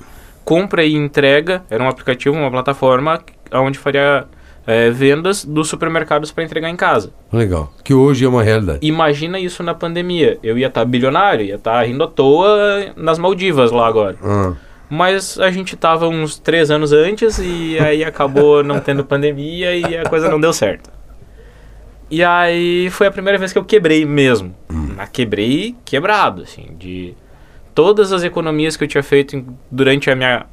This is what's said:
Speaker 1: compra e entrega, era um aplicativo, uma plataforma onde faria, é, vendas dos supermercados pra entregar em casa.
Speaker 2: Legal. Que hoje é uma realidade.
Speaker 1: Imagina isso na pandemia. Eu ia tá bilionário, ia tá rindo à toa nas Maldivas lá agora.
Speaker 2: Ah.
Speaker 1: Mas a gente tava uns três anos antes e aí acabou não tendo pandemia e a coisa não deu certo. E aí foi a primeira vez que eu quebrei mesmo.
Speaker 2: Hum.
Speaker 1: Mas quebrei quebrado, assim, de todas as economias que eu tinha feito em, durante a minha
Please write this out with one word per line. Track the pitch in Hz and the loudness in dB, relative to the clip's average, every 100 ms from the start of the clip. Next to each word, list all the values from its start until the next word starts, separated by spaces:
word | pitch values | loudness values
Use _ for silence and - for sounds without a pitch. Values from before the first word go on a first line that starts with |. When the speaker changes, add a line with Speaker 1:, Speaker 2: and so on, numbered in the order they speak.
| - - - - - | -14 -20 -20 -10 0
Speaker 1:
compra | 165 196 175 156 | 0 0 0 2
e | |
entrega, | 151 147 147 139 143 165 185 - | 0 0 2 4 2 0 -4 -4
era | 110 | -2
um | 127 | -2
aplicativo, | 123 - 127 143 | -2 -4 -2 -2
uma | 156 143 | -2 -2
plataforma | 127 127 139 131 127 151 170 - - - | -2 -4 0 2 2 0 -4 -6 -20 -6
onde | 127 135 139 | -2 -2 -2
faria, | 143 139 143 139 131 - - - - | -2 0 2 0 -2 -14 -20 -12 0
é, | 113 117 | 2 2
vendas | 120 135 147 180 196 | 4 2 2 0 -4
dos | 143 151 156 | -4 -4 -2
supermercados | - 165 165 156 151 151 | -4 -4 -2 0 -2 -2
pra | - 160 | -8 -8
entregar | 165 160 | -6 -8
em | 175 | -2
casa. | 185 131 113 - - | 0 0 -2 -12 -4
Speaker 2:
Legal. | 113 107 85 73 - | -2 0 -2 -6 -8
Que | - | 2
hoje | 135 139 131 | 4 4 4
é | 127 | 2
uma | 123 | 2
realidade. | 107 110 95 73 | 2 2 -2 -4
Speaker 1:
Imagina | 151 160 160 143 165 190 | -2 0 0 0 -4 -6
isso | 180 - | -8 -8
na | 170 | -8
pandemia. | 165 170 170 180 175 127 - | -6 -6 -6 -4 0 0 0
Eu | 110 120 | -4 -2
ia | 127 | -2
tá | 123 113 | -2 -2
bilionário, | 123 131 156 202 143 101 | 0 0 2 2 0 -4
ia | 101 | -6
tá | 113 120 | -2 0
rindo | 117 135 160 | 0 -2 -2
à | |
toa | - 135 151 196 208 208 202 196 - | 2 4 4 4 4 2 -2 -6 -6
nas | 160 160 | -2 0
Maldivas | 180 190 185 143 120 | 0 0 0 2 2
lá | 120 113 | 4 2
agora. | 110 101 92 | 2 0 -4
Speaker 2:
Ah. | 104 101 92 87 - - - | -2 -2 -2 -4 -14 -20 -8
Speaker 1:
Mas | 151 180 190 190 - | -2 0 0 -4 -2
a | 190 | -2
gente | 185 185 - | -2 -8 -2
tava | 165 165 165 | 0 2 0
uns | 160 156 - | -2 -6 -4
três | - 165 147 | -2 2 2
anos | 151 151 | 2 4
antes | 147 170 214 226 208 | 4 2 0 -2 0
e | 180 170 160 160 | -4 -6 -4 0
aí | 151 151 | 0 0
acabou | 160 - 139 139 147 147 | -2 -2 0 4 4 4
não | 143 139 | 2 -2
tendo | 139 139 | -2 -2
pandemia | 139 143 147 139 147 175 180 175 | -2 -2 -2 -4 -8 -6 -4 -2
e | 170 165 | -2 -4
a | |
coisa | 160 160 160 | -2 0 0
não | 156 | 2
deu | 160 | 0
certo. | 156 101 80 - - - - - - - - - - - - - | 0 -2 -4 -12 -20 -20 -20 -20 -20 -20 -20 -20 -20 -20 -20 -8
E | 156 | 0
aí | 175 175 175 170 175 175 180 | 2 4 2 0 0 0 -2
foi | - 202 | 0 0
a | |
primeira | 196 190 202 | 0 -2 -2
vez | 185 | -2
que | 196 | -4
eu | 190 | 2
quebrei | 214 160 156 151 | 2 4 2 2
mesmo. | 147 135 113 90 - - | 2 4 2 -2 -14 -10
Speaker 2:
Hum. | 80 73 - | -8 -8 -10
Speaker 1:
Mas | - | -8
quebrei | - 113 101 110 147 220 240 | -6 -4 -2 0 -2 -4 -10
quebrado, | - 131 185 208 143 90 | -6 -4 0 0 0 -2
assim, | 69 - 78 - | -12 -20 -20 -18
de | 92 92 87 - - - - - - | -14 -12 -12 -16 -20 -20 -20 -20 -4
todas | - 175 214 190 | 2 4 4 2
as | 190 | 0
economias | 175 170 160 151 156 156 | -2 -4 -4 -2 -2 -4
que | |
eu | 147 | -4
tinha | 143 | -2
feito | 139 143 139 139 | 0 0 0 -6
em, | 127 123 - | -12 -18 -10
durante | 131 135 139 - | -2 2 2 0
a | 131 | 0
minha | 127 120 - | 0 -2 -6